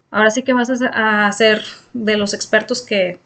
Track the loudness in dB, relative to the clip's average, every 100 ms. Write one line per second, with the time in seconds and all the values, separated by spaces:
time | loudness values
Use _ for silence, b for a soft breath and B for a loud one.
0 | _ 2 2 2 0 0 0 -2 -2 0
1 | 0 2 0 2 2 2 -4 B B -6
2 | -2 0 -2 -4 -2 -2 0 -6 -2 -2
3 | -2 -4